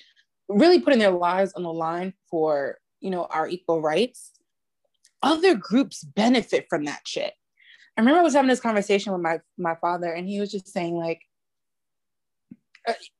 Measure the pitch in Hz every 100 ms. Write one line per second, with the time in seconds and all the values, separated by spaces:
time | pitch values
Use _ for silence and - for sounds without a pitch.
0 | _ _ _ _ - 202 320 349 285 247
1 | 202 175 175 185 196 180 175 165 160 175
2 | 185 - - 165 156 143 131 - _ _
3 | 190 180 - 160 156 180 - 165 151 160
4 | 247 - - _ _ _ _ _ _ _
5 | _ - 269 320 370 240 - 233 233 -
6 | 147 202 226 247 180 160 - 165 147 -
7 | - - - - _ _ _ - _ -
8 | 233 330 330 277 262 247 233 208 196 202
9 | 202 180 165 165 _ - 170 165 170 175
10 | 175 165 185 202 202 208 - 190 170 170
11 | 165 165 _ _ _ _ _ _ _ _
12 | _ _ _ _ _ - _ _ - 220
13 | - _